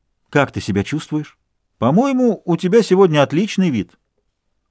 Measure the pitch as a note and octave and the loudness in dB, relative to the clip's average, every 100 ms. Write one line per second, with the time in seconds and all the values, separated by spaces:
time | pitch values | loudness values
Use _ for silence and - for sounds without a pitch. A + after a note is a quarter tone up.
0 | _ _ _ C#3+ C#3 G#2+ - G2 G2 D#3 | _ _ _ -2 -2 -4 -4 -4 -2 -6
1 | - D3+ D3 _ _ _ _ - A2+ E3+ | -6 -8 -8 _ _ _ _ -4 0 0
2 | C#4 B3+ B3 F3+ - E3+ F#3 A3+ - F#3 | 0 0 0 -2 -4 -4 0 0 2 4
3 | F#3+ D3+ C3+ D3 G#3+ - F#3 A#2 F2 _ | 4 4 0 0 -2 -2 0 -2 -6 _
4 | _ _ _ _ _ _ _ | _ _ _ _ _ _ _